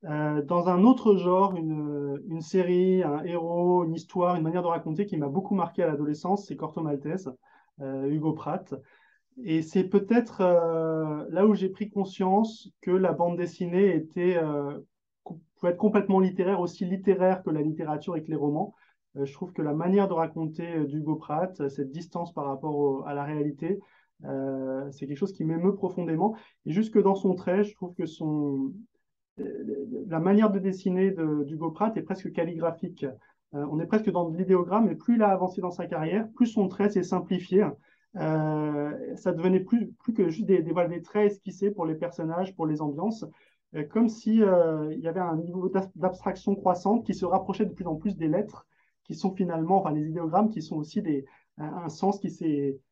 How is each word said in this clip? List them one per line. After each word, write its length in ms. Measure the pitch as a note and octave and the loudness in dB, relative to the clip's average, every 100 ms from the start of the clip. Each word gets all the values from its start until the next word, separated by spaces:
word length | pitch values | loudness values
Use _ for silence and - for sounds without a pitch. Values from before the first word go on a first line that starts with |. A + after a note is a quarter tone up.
| - | -6
Euh, 360 | D3+ D3+ D3+ | -2 0 -2
dans 260 | C#3 F3 F3 | 0 0 2
un 160 | F3+ | 6
autre 320 | G#3+ B3+ A3 G3 | 6 6 6 4
genre, 400 | F3 F#3 G3 F#3 | 6 4 4 2
une, 680 | D#3+ D#3 D3+ D3 C#3+ C#3 G3+ | -2 -4 -4 -4 -4 -6 -6
une 140 | E3 | -8
série, 640 | D#3 F#3+ F3+ F3+ F#3 F#3 | -2 0 2 4 4 4
un 200 | E3+ D3 | 2 -2
héros, 600 | F#3 E3+ E3 E3+ F3 F3+ E3 | -2 -4 -2 0 4 4 2
une 80 | |
histoire, 420 | D#3+ - F#3 F3 F3 | -4 -6 0 2 2
une 80 | |
manière 180 | D#3+ F3+ | 0 0
de 60 | E3+ | 0
raconter 380 | D#3+ D#3+ D#3 G3+ | -2 -4 -4 -2
qui 100 | D#3+ | -2
m'a 140 | C#3+ | -2
beaucoup 260 | C#3+ F#3+ G3 | -2 -2 -2
marqué 260 | E3 - | -2 0
à 60 | E3+ | 0
l'adolescence, 580 | D3 D3+ D3+ F3+ G3+ - | 0 -2 -4 -2 -2 -2
c'est 120 | C#3+ | -8
Corto 240 | D3+ D#3 | -8 -6
Maltese, 500 | D#3+ C#3+ D3 F#3 F#3 B2+ _ _ _ _ | -4 -4 -4 -6 -8 -14 _ _ _ _
euh, 300 | C3+ C3+ C3+ | -10 -4 -2
Hugo 240 | D#3 D#3 | -2 -2
Pratt. 420 | D#3 - D#3 - - - _ _ _ _ - G3+ | -4 -4 -6 -8 -14 -14 _ _ _ _ -14 -2
Et 160 | D#3+ | -2
c'est 240 | D#3 G3 F#3 | 0 0 4
peut-être, 560 | G3+ G3 A#3 A#3 - | 2 4 2 2 0
euh, 840 | F#3 F3 E3 E3 D#3+ D#3+ D#3 D3+ - | 4 6 4 0 0 0 -2 -4 -4
là 160 | E3 G#3 | 4 4
où 80 | |
j'ai 160 | G3 F#3 | 4 0
pris 200 | - G#3+ | -4 -8
conscience 800 | G3+ F#3 - F#3 G3 A3 - - _ | -4 -6 -2 2 2 2 -4 -20 _
que 100 | - | 0
la 220 | F#3 F#3 | 2 2
bande 240 | D#3+ F3 F3 | 2 0 0
dessinée 580 | E3+ - F3 F3 G3 E3 | -4 -4 -2 4 4 4
était, 400 | D#3 - F3 F3 | -2 0 2 2
euh, 420 | D#3 D3 C#3+ D3 - _ _ _ | 0 -2 -4 -8 -14 _ _ _
co-, 160 | - D#3+ _ _ | -16 -16 _ _
pouvait 160 | F3 | -2
être 60 | F3 | 2
complètement 420 | G#3+ G#3 G3+ F#3+ | 4 4 4 4
littéraire, 400 | F#3 - F3+ G3 | 4 2 0 0
aussi 240 | F3 - | -2 -4
littéraire 580 | F3+ F#3+ - F3+ F#3 F#3 | -4 -2 2 4 4 2
que 80 | F#3 | 0
la 120 | D#3 | -2
littérature 560 | D3+ D#3 D#3+ D3+ E3+ E3+ | -2 -2 -4 -6 -4 -6
et 60 | |
que 60 | D#3 | -4
les 60 | D#3 | -2
romans. 400 | C#3+ D3 G3+ - _ _ _ C#3 | 0 0 -4 -8 _ _ _ -8
Euh, 80 | |
je 80 | C#3 | -8
trouve 220 | - F3+ | -6 -10
que 80 | - | -6
la 120 | D3+ | -4
manière 360 | D3 F3 G3 G3 | -2 2 4 4
de 40 | |
raconter, 540 | E3+ D#3+ D#3+ D#3+ D#3 E3+ E3 | 2 -2 -2 -6 -6 -6 -2
euh, 60 | C#3+ | -2
d'Hugo 300 | D3 D3+ D#3 | -4 -4 -4
Pratt, 460 | - D3+ F#3 - | -4 -4 -4 -4
euh, 80 | C#3 | -6
cette 220 | - C3+ | -4 -8
distance 420 | D3 E3+ F3 E3+ | -8 -10 -8 -8
par 140 | - C#3+ | -6 -6
rapport 280 | C3+ D#3 D3 | -6 -4 0
au, 300 | C#3+ C3+ C#3 | 0 0 -4
à 80 | |
la 100 | C#3+ | -6
réalité, 560 | C#3+ D3+ D3 C#3+ D#3+ G3 - _ _ _ C#3+ | -4 -2 -4 -4 -4 -4 -6 _ _ _ -10
euh, 680 | C#3 C3+ C3+ C3 C3 C#3 | -6 -4 -4 -6 -6 -8
c'est 160 | C#3 C#3 | -12 -10
quelque 80 | C#3+ | -6
chose 160 | G3 | -6
qui 140 | - D#3 | -4 -4
m'émeut 300 | E3 F3+ G3 | 0 0 0
profondément. 600 | F#3 F3+ E3+ D#3+ G3 A3 - _ - | -4 -4 -4 0 0 -2 -14 _ -4
Et 80 | |
jusque 280 | D#3+ A3 A3 | -2 2 4
dans 140 | G3 G3 | 4 4
son 200 | F#3+ F3+ | 2 0
trait, 280 | - F#3 | 0 0
je 100 | G#3 | 0
trouve 200 | - F#3 | -2 -12
que 120 | F3+ E3+ | -6 -8
son, 680 | - D#3+ D3+ D3 C#3 C3+ F#3+ A#3 _ _ _ _ - | -4 -4 -2 0 -2 -4 -8 -18 _ _ _ _ -12
euh, 480 | - - - - - - - | -10 -8 -6 -6 -6 -8 -6
la 120 | E3 | -2
manière 320 | E3+ G3+ A3 | 4 6 6
de 80 | G3 | 4
dessiner 500 | F#3+ F#3 - F#3 F#3+ | -2 -2 -2 2 2
de, 340 | F#3 D#3+ D3+ | 2 0 0
d'Hugo 280 | C#3+ D#3 E3 | -2 -4 -6
Pratt 260 | D#3 A3 A3 | -2 -2 -2
est 60 | |
presque 280 | - F#3+ F3+ | -6 -8 -6
calligraphique. 720 | E3+ E3+ E3 E3 D#3+ F#3 F3 C#3 B2+ _ _ _ D3 | -2 -2 -2 -4 -4 -10 -8 -10 -10 _ _ _ -8
Euh, 100 | C#3+ | -4
on 80 | D3+ | -4
est 80 | E3 | 0
presque 240 | G#3+ A3 | 0 0
dans 180 | F3 E3+ | -2 -2
de 80 | D#3+ | -2
l'idéogramme, 480 | F#3 F#3 E3+ G3 A3 | 4 4 4 2 2
mais 100 | D#3+ | 0
plus 200 | - A#3 | 0 4
il 80 | |
a 60 | G#3 | 4
avancé 300 | F#3 F#3 F#3 | 4 0 -2
dans 120 | F3+ | -6
sa 160 | - E3 | -6 -6
carrière, 400 | E3+ D#3+ F#3+ A3 - | -4 -2 -2 -2 0
plus 100 | A#3 | 2
son 220 | - F#3+ | 2 0
trait 240 | - G3+ | 2 2
s'est 100 | G3+ | 2
simplifié. 640 | F3 F#3 F3 F3+ - F#3 F#3+ - _ _ _ G3+ | 0 -2 0 -4 2 2 2 -2 _ _ _ -6
Euh, 1000 | D#3 D#3 D#3 D3+ D3+ D3 D3 D3 - E3+ | -2 0 0 0 -2 -2 -4 -6 -10 -4
ça 160 | - | -2
devenait 300 | E3 F3+ F#3 | 0 4 2
plus, 300 | F#3 A#3 G3+ - | 4 0 0 -8
plus 100 | - | -4
que 160 | A3+ F3 | 0 0
juste 160 | D#3+ F#3 | 0 2
des, 160 | F#3+ | 4
des, 100 | D#3 | 4
voilà, 160 | E3 F3 | 0 0
des 140 | E3+ | -2
traits 300 | E3+ G#3 G#3 | -4 2 2
esquissés 400 | G3+ - E3 G3+ | 2 -10 -2 -2
pour 160 | G#3 D#3+ | -2 -4
les 80 | D#3+ | -2
personnages, 600 | E3+ - D#3+ E3 F#3 - | -6 -4 -4 -2 -4 -4
pour 120 | D#3+ | -2
les 120 | D3+ | -2
ambiances, 460 | D3+ C#3+ G3 A3 D#3+ - _ _ _ D#3 | -2 -2 -4 -4 -10 -14 _ _ _ -10
euh, 80 | |
comme 240 | D3+ A3 A3+ | -4 2 2
si, 360 | A3 - A3 | 2 2 4
euh, 500 | G#3 F3+ E3 D#3 D3+ | 6 6 4 2 -2
il 60 | D#3 | -4
y 80 | E3 | -4
avait 120 | E3+ | -2
un 180 | F3+ D#3+ | -2 -2
niveau 300 | F3 F#3 F3+ | -4 -4 -2
d'ab-, 220 | F#3+ F#3+ - | -2 -4 -4
d'abstraction 580 | F3+ F3+ - - - | -4 -2 -6 -4 -2
croissante 500 | G3 F#3 F3+ G3 A3+ | 0 0 0 2 0
qui 120 | - F#3 | 0 -4
se 100 | F3+ | 0
rapprochait 400 | F#3 - - G#3 | 0 -2 -2 -2
de 80 | |
plus 140 | - F3 | -2 -6
en 80 | D#3 | -4
plus 200 | G#3 E3+ | -4 -2
des 120 | D#3+ | 0
lettres, 400 | E3+ G#3 - _ _ _ _ | 0 -2 -10 _ _ _ _
qui 120 | _ D#3+ | _ -6
sont 180 | F#3+ | -4
finalement, 460 | F#3+ F3+ E3 D#3+ F#3+ | -2 -2 0 2 2
enfin, 120 | E3 | 2
les 160 | D3+ D3+ | -2 -2
idéogrammes, 420 | D#3+ E3 F3 A3 | -4 0 2 2
qui 120 | - | 0
sont 160 | D3+ D#3+ | -6 -6
aussi 240 | D3+ - | -4 -4
des, 240 | E3+ C#3+ C3+ _ _ - | -2 -2 -4 _ _ -12
un, 280 | D3+ F#3 E3+ | -10 -8 -10
un 40 | |
sens 300 | D#3+ F#3+ G3+ | -2 -2 0
qui 100 | F3+ | -6
s'est 500 | - D#3+ D3 C#3 C3+ _ | -4 -2 0 -2 -4 _